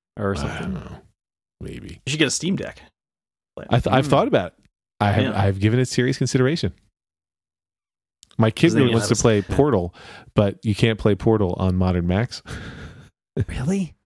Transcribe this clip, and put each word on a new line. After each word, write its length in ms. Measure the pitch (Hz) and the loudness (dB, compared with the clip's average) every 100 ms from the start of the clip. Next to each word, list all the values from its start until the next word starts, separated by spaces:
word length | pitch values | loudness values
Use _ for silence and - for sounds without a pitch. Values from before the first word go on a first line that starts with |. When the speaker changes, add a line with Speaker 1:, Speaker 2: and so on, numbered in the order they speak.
| _ - | _ -6
Speaker 1:
or 180 | 101 98 | -4 -4
Speaker 2:
I 20 | |
Speaker 1:
something? 360 | - - 87 | -6 -6 -8
Speaker 2:
don't 120 | 87 - | -8 -10
know. 120 | - _ _ _ _ _ - | -18 _ _ _ _ _ -16
Maybe. 400 | 90 - 98 82 131 | -14 -14 -16 -14 -6
Speaker 3:
You 20 | |
should 80 | 151 | 0
get 100 | 143 | 0
a 40 | |
Steam 240 | - 165 180 | 0 -4 -4
Deck. 260 | - - - _ _ _ _ _ _ - - | -6 -14 -20 _ _ _ _ _ _ -18 -2
Speaker 2:
I 100 | 113 | 0
th-, 140 | - | 2
I've 140 | 131 143 | 0 2
Speaker 1:
Mm. 20 | |
Speaker 2:
thought 180 | 139 247 | 2 2
about 200 | 123 87 | 0 -2
it. 60 | - _ _ _ - | -10 _ _ _ -2
I 120 | 104 | 0
have, 120 | 95 | 2
Speaker 3:
Yeah. 160 | 127 101 | 0 0
Speaker 2:
I've 200 | 101 95 | 0 2
given 200 | 107 123 | 0 2
it 60 | 127 | 0
serious 300 | - 123 139 | 0 -2 -2
consideration. 560 | 127 131 127 165 92 - _ _ _ _ _ _ _ _ _ _ _ _ _ _ _ - | 0 0 0 0 -4 -8 _ _ _ _ _ _ _ _ _ _ _ _ _ _ _ 0
My 100 | 113 | 0
kid 180 | - 165 | 4 4
Speaker 3:
'Cause 40 | |
then 60 | 165 | 4
Speaker 2:
really 80 | 123 | 4
Speaker 3:
you'll 60 | 113 | 2
Speaker 2:
wants 80 | 107 | 2
to 40 | |
Speaker 3:
have 60 | 117 | 2
a 20 | |
Speaker 2:
play 160 | 120 104 | 4 2
Speaker 3:
s- 160 | - - | 2 2
Speaker 2:
Portal, 360 | 147 104 87 - - - - | 4 4 0 -8 -20 -20 -4
but 240 | - 101 - 110 | 0 0 0 -4
you 80 | |
can't 240 | 98 117 110 | 2 2 2
play 160 | 110 101 | 0 2
Portal 380 | 113 110 92 - | 2 2 2 0
on 160 | 92 92 | 0 2
modern 320 | 92 90 87 | 2 0 0
Macs. 340 | 95 120 - - | 0 -2 -8 -14
<laughs> 40 | - - - - - - _ _ - - | -14 -14 -14 -18 -20 -20 _ _ -8 -6
Speaker 1:
Really? 480 | - 135 196 170 - | -6 -4 -4 -6 -10